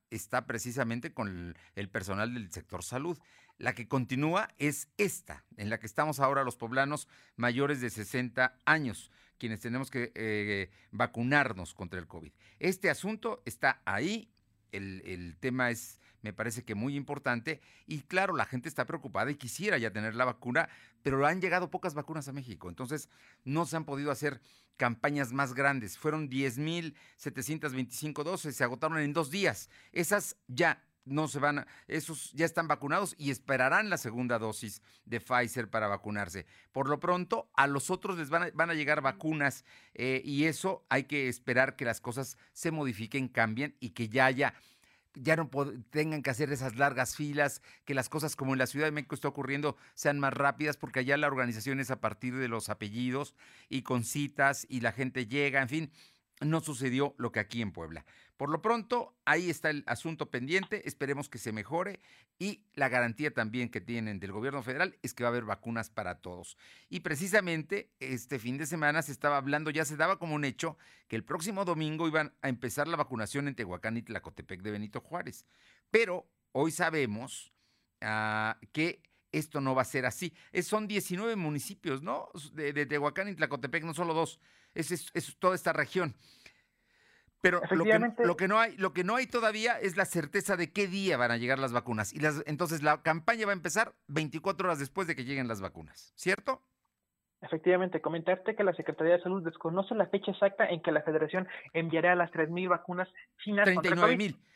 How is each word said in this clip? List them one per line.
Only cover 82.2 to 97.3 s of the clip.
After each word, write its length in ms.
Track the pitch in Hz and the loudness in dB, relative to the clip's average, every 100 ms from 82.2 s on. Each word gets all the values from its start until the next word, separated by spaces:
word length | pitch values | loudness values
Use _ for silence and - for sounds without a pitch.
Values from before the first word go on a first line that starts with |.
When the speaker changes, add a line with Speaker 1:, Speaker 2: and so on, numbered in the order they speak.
| - 180 147 | -6 -12 -14
Speaker 1:
De, 200 | 151 147 | -6 -2
de 120 | 147 | 0
Tehuacán 440 | 143 147 147 143 202 | 0 2 0 0 -4
y 60 | 165 | -2
Tlacotepec, 480 | 151 139 131 165 | -2 0 -4 -4
no 100 | 156 | -4
solo 180 | 151 170 | -2 0
dos. 280 | 160 160 - _ _ _ | 0 0 -4 _ _ _
Es, 160 | - 165 | -6 -4
es, 160 | 175 - | -4 -4
es 220 | 170 - - | -6 -6 0
toda 160 | 185 | 2
esta 180 | 185 - | 2 2
región. 440 | 156 143 185 165 104 - - - _ _ _ _ _ _ _ _ _ | 0 0 0 0 -2 -14 -20 -20 _ _ _ _ _ _ _ _ _
Pero 140 | 185 175 | 4 4
lo 20 | |
que, 140 | - | 4
Speaker 2:
Efectivamente. 500 | 185 196 220 233 220 | 4 6 6 4 4
Speaker 1:
lo 120 | 185 175 | 2 4
que 100 | 185 | 4
no 100 | 214 | 4
hay, 160 | 226 165 | 4 2
lo 160 | 190 | 0
que 100 | 143 | 0
no 120 | 180 240 | 0 0
hay 100 | 247 | 0
todavía 520 | 240 220 214 226 196 | 2 2 2 2 2
es 200 | 190 170 | 2 2
la 80 | 185 | 2
certeza 500 | 170 147 202 - 185 | 2 0 0 2 0
de 160 | 165 | 0
qué 140 | - 196 | 0 0
día 320 | 190 190 139 | 2 2 4
van 120 | 120 | 4
a 60 | 120 | 2
llegar 220 | 120 135 | 2 2
las 160 | 135 | 2
vacunas. 400 | 120 120 110 104 | 0 0 0 -2
Y 60 | - | 0
las, 220 | 151 151 - | 0 0 -2
entonces 360 | 147 170 160 | -2 -2 2
la 200 | 151 151 | 2 4
campaña 420 | - 160 160 233 | 2 2 2 2
va 80 | 214 | 0
a 20 | |
empezar 380 | 196 165 165 233 - - | -2 0 0 0 -2 -6
veinticuatro 600 | 143 156 151 175 180 185 | -2 -2 -2 -2 0 0
horas 120 | 160 | 0
después 280 | 139 - 175 | -2 -2 -2
de 80 | |
que 120 | 151 123 | -2 -4
lleguen 200 | 139 127 | -2 -2
las 140 | 110 | -2
vacunas, 540 | 95 - 80 - - - | -6 -8 -16 -18 -20 -4
¿cierto? 460 | 180 196 - 262 _ _ _ _ _ _ _ | 0 0 0 -6 _ _ _ _ _ _ _